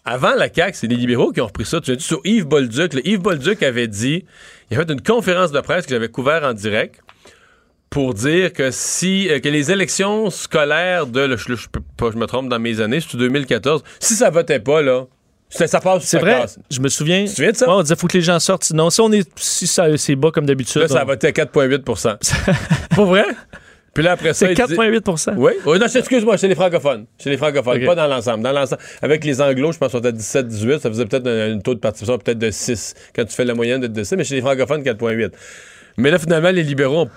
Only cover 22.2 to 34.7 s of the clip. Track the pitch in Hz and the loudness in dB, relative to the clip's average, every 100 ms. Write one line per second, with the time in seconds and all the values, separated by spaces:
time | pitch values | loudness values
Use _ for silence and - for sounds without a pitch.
22.2 | - - - 165 - 160 - 165 196 190 | -2 -2 0 0 0 -2 0 2 4 4
23.2 | 403 254 - - - _ _ - 165 175 | 2 -2 -12 -20 -20 _ _ 0 2 2
24.2 | 156 143 190 180 247 254 220 220 202 160 | 0 2 2 2 2 2 2 2 0 -2
25.2 | - 104 139 392 143 175 233 247 226 254 | -4 2 2 2 2 2 2 2 2 2
26.2 | 220 190 190 160 185 165 143 117 107 _ | 2 2 2 2 2 2 0 -2 -8 _
27.2 | 143 139 151 143 120 127 127 175 151 131 | -4 0 0 0 0 0 2 2 2 0
28.2 | 110 110 120 143 135 147 - - 131 156 | -2 -2 0 0 -2 -4 -10 -8 -2 0
29.2 | 151 127 143 127 151 160 135 123 120 110 | 0 0 2 2 -2 -2 -2 -2 -2 -4
30.2 | 107 143 120 107 110 147 123 110 110 135 | -4 -2 -2 -4 0 0 -2 -4 -2 -2
31.2 | 123 113 110 110 110 120 110 - 104 123 | -2 -2 -2 -2 -2 -2 -4 -4 -4 -4
32.2 | - 117 110 - - 113 - - - - | -2 -2 -2 -4 -4 -6 -6 -16 -12 -6
33.2 | 113 - 123 117 117 131 120 110 101 190 | -6 -2 -2 0 -2 -2 -4 -6 -4 -4
34.2 | 127 135 131 131 117 | -2 -2 -2 0 0